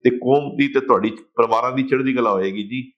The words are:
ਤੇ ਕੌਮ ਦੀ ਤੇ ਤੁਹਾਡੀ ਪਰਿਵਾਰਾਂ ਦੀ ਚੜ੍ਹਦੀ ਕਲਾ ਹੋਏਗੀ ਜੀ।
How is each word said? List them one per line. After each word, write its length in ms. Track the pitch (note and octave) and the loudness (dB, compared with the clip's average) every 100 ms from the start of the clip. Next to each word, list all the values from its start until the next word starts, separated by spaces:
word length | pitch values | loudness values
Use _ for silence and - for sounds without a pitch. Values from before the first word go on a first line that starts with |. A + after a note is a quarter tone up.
ਤੇ 60 | B2+ | 2
ਕੌਮ 480 | B2 B2 C#3+ C#3+ C#3 | 0 2 2 0 -2
ਦੀ 100 | C#3 | 0
ਤੇ 120 | C3+ | 0
ਤੁਹਾਡੀ 380 | C3+ A2 A2 A2 _ - | 2 2 2 -6 _ -2
ਪਰਿਵਾਰਾਂ 360 | A#2 A#2 B2 | 2 2 0
ਦੀ 120 | C3 | -2
ਚੜ੍ਹਦੀ 300 | C3 C3 C3+ | -2 0 0
ਕਲਾ 180 | B2+ A2+ | 0 0
ਹੋਏਗੀ 360 | G2 G2 G2 G#2 | 0 -2 -4 -8
ਜੀ। 240 | B2+ B2+ | -10 -12